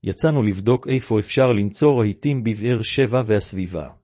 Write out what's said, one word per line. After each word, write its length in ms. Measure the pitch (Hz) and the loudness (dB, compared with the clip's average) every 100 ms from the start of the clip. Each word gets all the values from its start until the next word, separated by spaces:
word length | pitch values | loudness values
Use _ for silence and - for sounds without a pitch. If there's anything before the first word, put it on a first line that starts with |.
יצאנו 400 | 98 92 160 147 | -6 0 0 2
לבדוק 460 | 107 95 104 123 - | 0 0 0 0 0
איפה 300 | 131 - 110 | -4 0 -2
אפשר 340 | 101 - 131 | 0 2 2
למצוא 480 | 110 101 202 151 131 | 2 0 2 2 4
רהיטים 440 | 107 98 147 139 | 0 -2 -4 -2
בבאר 380 | 113 104 113 120 | -2 -2 -2 -2
שבע 400 | 110 - 127 127 110 | -2 0 0 0 2
והסביבה. 640 | 107 - 95 90 87 69 - | 0 0 -6 -6 -8 -10 -16